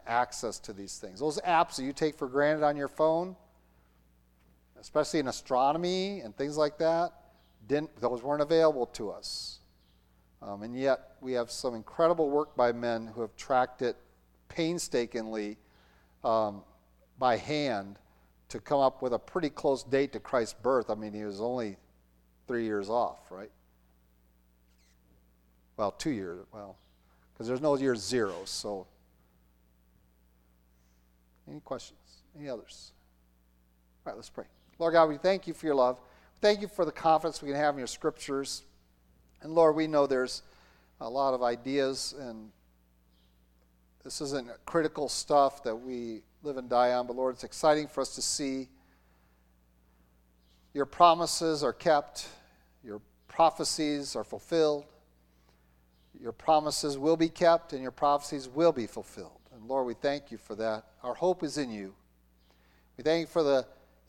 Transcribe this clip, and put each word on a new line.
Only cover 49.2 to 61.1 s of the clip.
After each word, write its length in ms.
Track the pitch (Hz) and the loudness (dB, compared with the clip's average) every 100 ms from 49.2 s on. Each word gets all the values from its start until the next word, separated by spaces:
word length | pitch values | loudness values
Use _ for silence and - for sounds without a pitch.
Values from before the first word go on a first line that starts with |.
| _ _ _ _ _ _ _ _ _ _ _ _ _ _ _ | _ _ _ _ _ _ _ _ _ _ _ _ _ _ _
your 120 | 143 135 | -4 -4
promises 800 | - 175 165 165 - 165 151 | 8 8 8 2 0 0 2
are 80 | 139 | 0
kept, 560 | - 175 147 - - - - _ _ _ _ | 0 4 4 2 -10 -14 -18 _ _ _ _
your 160 | 123 104 - _ _ | -14 -14 -16 _ _
prophecies 840 | - 165 156 151 - 151 147 135 | 4 4 4 -4 -2 -2 -2 -4
are 120 | 117 107 | -6 -8
fulfilled, 680 | 104 - 165 151 147 143 _ _ _ _ _ _ _ _ _ _ _ _ - | -10 -2 2 2 0 -6 _ _ _ _ _ _ _ _ _ _ _ _ -12
your 140 | 117 | -12
promises 640 | - - 156 151 - 151 139 | -6 4 4 4 -2 -4 0
will 180 | 147 165 | 2 2
be 140 | 165 | 2
kept, 420 | - 170 165 - | 4 4 4 0
and 100 | 135 | -8
your 100 | 131 | -10
prophecies 580 | - 147 143 - 147 131 | 0 2 2 -2 -10 -6
will 240 | 135 170 | 2 2
be 140 | 139 107 | 2 -4
fulfilled. 520 | - - - 82 - _ | -10 -14 -16 -18 -20 _
And 120 | 127 113 | -20 -6
Lord, 220 | 135 123 | -2 -2
we 60 | |
thank 380 | 117 143 143 143 | -2 -4 -4 -8
you 60 | 113 | -18
for 180 | - 104 | -12 -6
that. 280 | 110 107 - _ | -4 -4 -8 _
Our 120 | 123 | -10